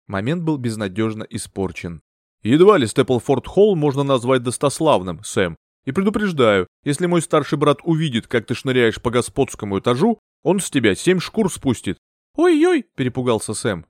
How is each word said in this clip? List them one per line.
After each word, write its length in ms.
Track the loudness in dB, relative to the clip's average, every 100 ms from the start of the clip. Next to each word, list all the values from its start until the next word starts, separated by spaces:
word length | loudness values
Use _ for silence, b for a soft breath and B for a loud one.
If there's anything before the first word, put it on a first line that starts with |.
| -8
Момент 360 | -4 -2 -2
был 140 | -2 -2
безнадежно 680 | -4 -4 -4 -2 -4 -4
испорчен. 800 | -10 -12 -10 -6 -6 -6 -12 -12 _ _ _ _
«Едва 340 | 2 6 6 6
ли 80 | 2
Степлфорд-Холл 920 | 0 0 0 0 -2 0 2 4 2
можно 280 | 0 -2
назвать 400 | 0 0 0 0
достославным, 800 | -2 -2 -2 0 2 2 0 -10
Сэм. 340 | -6 -2 -2 -4 _ _ -6
И 60 |
предупреждаю, 760 | -2 -2 0 -2 2 2 2 0 _
если 220 | -6 -2 0
мой 160 | 0
старший 360 | 2 0 0 0
брат 220 | 2 2
увидит, 440 | 0 -2 0 -4 -2
как 180 | -4 -2
ты 80 | -4
шныряешь 460 | -2 2 2 0
по 80 | -2
господскому 720 | -2 -2 -2 -4 -4 -4 -2
этажу, 400 | 0 0 0 -2 _ _
он 160 | -2 -2
с 100 | -2
тебя 260 | 0 2 2
семь 240 | 2 0
шкур 320 | 0 -2 -2
спустит». 460 | -2 -2 -2 -4 -10 _ _ _ 0
«Ой-ой», 500 | 2 4 4 2 -2 -4
перепугался 580 | -4 -2 0 0 -2
Сэм. 320 | -4 -4 -4 -8